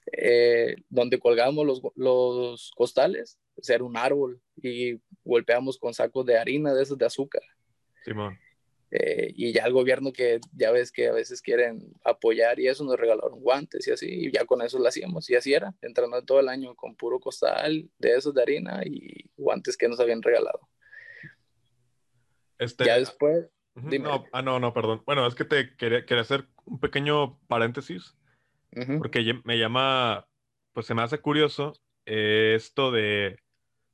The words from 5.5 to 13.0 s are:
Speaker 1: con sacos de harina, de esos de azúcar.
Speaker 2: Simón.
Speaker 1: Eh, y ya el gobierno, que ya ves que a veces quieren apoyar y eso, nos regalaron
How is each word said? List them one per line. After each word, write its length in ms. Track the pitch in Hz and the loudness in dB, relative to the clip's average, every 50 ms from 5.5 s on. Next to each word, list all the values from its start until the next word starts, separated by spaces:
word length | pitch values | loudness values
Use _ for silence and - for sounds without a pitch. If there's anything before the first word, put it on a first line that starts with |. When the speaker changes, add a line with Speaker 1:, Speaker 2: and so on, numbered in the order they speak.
| 117 123 131 131 127 | 2 2 0 -2 -6
Speaker 1:
con 160 | - - 120 117 | -6 -6 -6 -4
sacos 320 | - 117 117 - 131 127 | -2 -2 -2 -2 -2 2
de 120 | 123 117 | 2 2
harina, 360 | 113 117 - 135 147 151 143 135 | 2 2 0 -2 0 0 2 2
de 100 | 131 139 | 2 0
esos 140 | 135 143 | 0 0
de 80 | 131 117 | 0 0
azúcar. 380 | 120 - - 139 - - - - _ _ _ _ _ _ _ _ _ _ _ - | 0 0 -2 -6 -4 -4 -6 -6 _ _ _ _ _ _ _ _ _ _ _ -10
Speaker 2:
Simón. 360 | - 107 107 104 101 95 - _ _ _ _ _ _ _ _ _ _ | -8 -6 -6 -6 -8 -10 -12 _ _ _ _ _ _ _ _ _ _
Speaker 1:
Eh, 440 | - - - 78 - - - - - | -4 -2 -2 -2 -2 -2 -4 -6 -6
y 160 | - 120 120 | -6 -4 -2
ya 140 | 110 110 110 | 0 0 2
el 80 | 120 127 | 2 2
gobierno, 400 | 131 127 127 127 127 135 135 127 | 2 4 2 2 0 -2 -4 -4
que 260 | - 123 120 117 117 - - - | -2 0 0 0 -2 -4 -8 -4
ya 180 | 123 117 110 | 0 2 2
ves 220 | 120 123 123 - - | 2 2 0 0 -2
que 140 | - 120 | -2 -2
a 40 | 117 | 0
veces 300 | 113 113 113 - 127 - | 0 -2 -4 -6 -8 -10
quieren 500 | - - 120 120 120 117 113 - - - - _ - | -4 0 2 2 2 0 -2 -8 -16 -20 -16 _ -2
apoyar 540 | 117 - - - 113 113 110 113 117 120 - | -2 0 2 2 2 4 4 4 2 2 2
y 80 | 127 | 2
eso, 180 | 131 135 143 147 | 0 0 0 -2
nos 120 | 131 123 | -2 0
regalaron 440 | - | 2